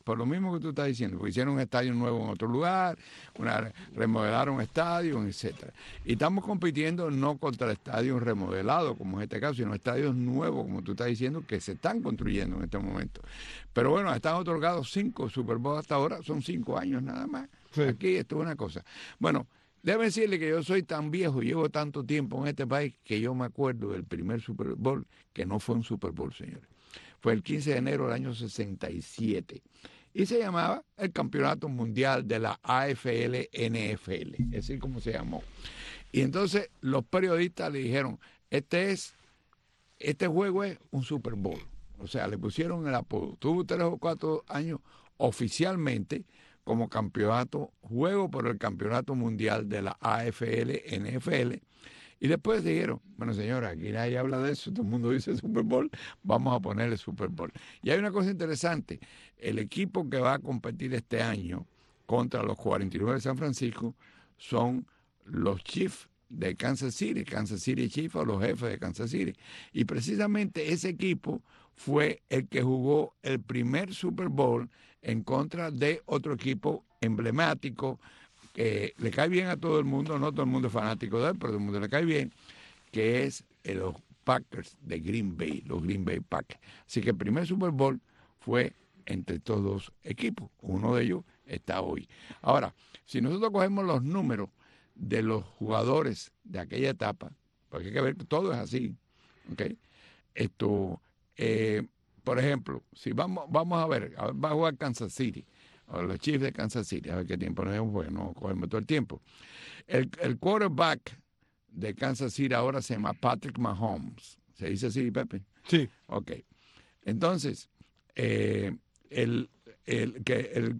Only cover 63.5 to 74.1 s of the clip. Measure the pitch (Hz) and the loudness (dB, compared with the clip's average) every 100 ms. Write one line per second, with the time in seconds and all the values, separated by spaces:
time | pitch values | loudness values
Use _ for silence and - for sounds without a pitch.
63.5 | 123 123 - 113 - - - - - - | 0 -2 -2 -6 -6 -16 -20 -20 -18 -2
64.5 | 120 120 127 - _ _ _ - - 101 | 2 2 2 -4 _ _ _ -6 0 2
65.5 | 92 - - 190 - - _ - 117 95 | 0 -2 -2 -2 -2 -14 _ -12 -4 -2
66.5 | - 123 131 131 - 214 - - - 107 | 0 0 0 0 -2 -2 -2 -2 -2 -2
67.5 | 101 131 127 120 143 165 165 139 98 117 | -2 0 0 0 -2 -2 0 0 2 2
68.5 | 117 117 101 90 85 117 139 - - - | 0 -2 -4 -6 -4 -4 -2 -2 -6 -12
69.5 | - - - - - 135 208 208 208 202 | -18 -6 -2 0 0 0 2 2 2 0
70.5 | 165 151 170 185 170 185 165 - 240 - | -2 0 0 0 0 0 0 -2 -6 -8
71.5 | - - - - 147 151 - - 135 - | -20 -20 -10 2 4 4 2 -2 0 0
72.5 | 131 127 131 131 151 - - 147 131 - | 2 2 4 4 4 2 -2 -2 -2 -2
73.5 | 123 120 143 190 190 185 | -2 0 0 -2 -4 -4